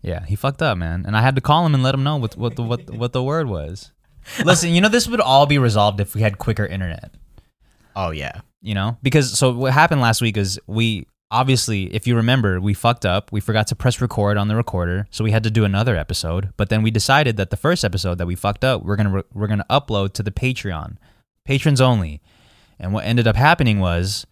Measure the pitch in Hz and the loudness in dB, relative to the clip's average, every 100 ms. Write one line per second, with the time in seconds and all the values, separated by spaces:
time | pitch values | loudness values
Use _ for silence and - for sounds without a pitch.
0 | - 87 90 101 139 139 156 95 82 85 | -8 -8 -6 -4 -4 -2 -2 -2 -4 -6
1 | 92 107 123 135 - 151 175 139 127 135 | -2 2 2 2 2 2 4 2 2 0
2 | 135 151 113 - 117 110 117 123 - 110 | -2 -2 -4 -4 -6 -4 -6 -6 -6 -6
3 | 120 127 127 156 143 92 73 95 - _ | -4 -4 -2 -4 -4 -6 -8 -12 -16 _
4 | _ - - - 190 180 170 170 208 233 | _ -20 -16 -2 2 4 4 4 4 2
5 | 226 233 131 135 143 143 123 104 104 101 | 0 0 4 4 6 4 2 4 2 0
6 | 98 104 107 98 - 107 107 95 90 80 | -4 0 -2 -2 -4 -4 -4 -4 -8 -8
7 | - - - - _ _ _ _ _ 98 | -14 -20 -20 -20 _ _ _ _ _ -8
8 | 90 78 69 95 - _ 98 98 101 117 | -6 -6 -10 -12 -20 _ -6 -2 -2 -2
9 | 131 151 127 - 135 120 131 135 160 147 | 2 2 2 2 0 2 0 4 4 4
10 | 117 113 117 107 98 95 - 107 117 104 | 2 2 0 0 -2 -4 -6 -2 0 -2
11 | 64 _ _ 113 131 123 - 104 95 107 | -8 _ _ 0 2 2 2 -2 -2 -4
12 | 120 120 113 131 107 92 101 101 117 120 | 0 2 4 2 2 0 0 0 0 0
13 | 98 92 - 107 - 110 107 - 131 - | 0 -2 -2 -6 -2 0 0 0 -2 0
14 | 123 - 101 104 104 110 117 92 87 90 | -2 0 0 0 0 -2 -2 -2 -2 -2
15 | 104 - 110 110 110 107 104 98 120 92 | -6 -4 0 2 2 2 2 2 0 -2
16 | 76 82 82 85 98 - 101 107 110 110 | -2 -6 -4 -4 -4 -4 -2 2 2 0
17 | - 135 143 107 95 - 147 175 104 95 | 2 2 2 0 -2 -2 0 0 0 -2
18 | 92 87 87 87 104 101 131 113 - 101 | -4 -4 -4 -2 -4 0 -2 -2 -2 0
19 | 104 95 - 107 101 107 - 139 - 107 | 0 0 -6 -6 -2 -2 0 -2 0 -2
20 | 98 - 107 - 127 123 104 82 76 - | -2 -4 -6 -2 -4 -4 -6 -8 -10 -14
21 | _ _ _ _ - 131 156 135 127 117 | _ _ _ _ -2 0 2 4 4 4
22 | 82 76 _ _ _ _ _ _ 90 107 | -2 -8 _ _ _ _ _ _ -6 -4
23 | 98 117 113 110 143 170 127 104 92 85 | -2 0 2 4 4 4 2 2 2 0
24 | 90 101 - | -2 -6 -10